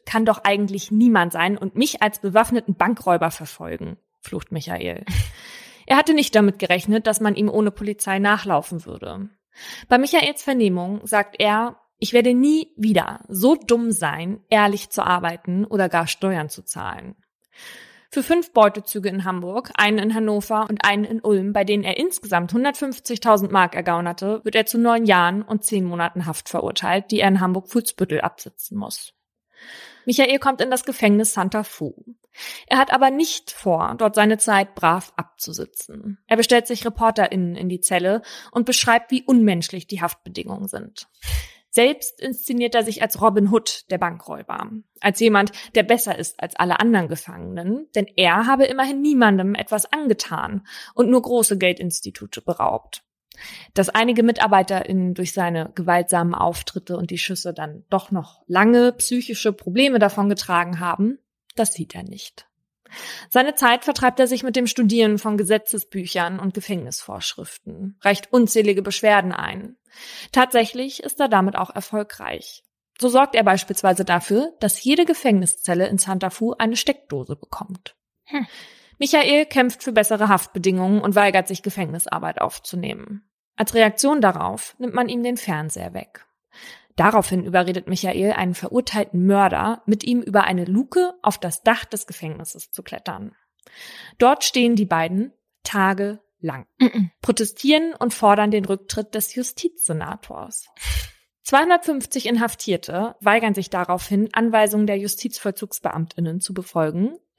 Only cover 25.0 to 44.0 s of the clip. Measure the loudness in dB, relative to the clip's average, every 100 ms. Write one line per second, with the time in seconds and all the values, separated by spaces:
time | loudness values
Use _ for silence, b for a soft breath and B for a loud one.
25 | 4 4 4 0 -4 -4 -2 -2 -2 -2
26 | -4 -4 -6 -8 -8 -6 -4 -4 -2 -2
27 | 0 2 4 2 2 -2 -2 -4 -2 -4
28 | -2 -2 -4 -8 -20 -16 -12 -10 -10 -12
29 | -16 _ _ _ _ B B B B B
30 | -2 2 4 4 2 0 0 -2 -4 0
31 | 4 4 2 -2 -2 -4 -6 -8 -10 -12
32 | -20 -20 _ B B B B 2 4 4
33 | 4 4 0 -2 -12 -6 0 0 0 0
34 | 0 4 4 4 2 2 0 0 2 2
35 | -4 -12 -12 -12 -12 -10 -12 -12 -16 -14
36 | -12 -8 -2 2 4 4 2 -6 -6 0
37 | 0 2 0 0 -4 -4 -6 -4 -2 0
38 | 0 -2 B B B -2 0 2 4 2
39 | 2 -2 4 4 6 2 -4 -10 -10 -6
40 | -6 -6 -14 -12 -10 -10 -10 -12 -14 -20
41 | -20 B B B B B B 2 2 2
42 | -8 -10 -10 -8 -4 -2 0 0 0 -2
43 | -4 0 2 4 4 2 0 -10 -6 -4